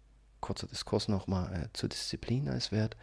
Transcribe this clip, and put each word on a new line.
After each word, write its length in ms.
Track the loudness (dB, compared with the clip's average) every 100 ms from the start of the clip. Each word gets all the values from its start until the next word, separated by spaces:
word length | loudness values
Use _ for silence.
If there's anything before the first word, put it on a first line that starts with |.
| -20 -20 -20 -8
kurzer 260 | -4 -4 -4
Diskurs 420 | -6 0 2 4
nochmal, 440 | 2 2 2 2
äh, 160 | -2 -4
zur 160 | -2 -4
Disziplin 600 | -2 -4 -4 0 0 2
als 240 | 0 2
Wert. 240 | 2 2 -2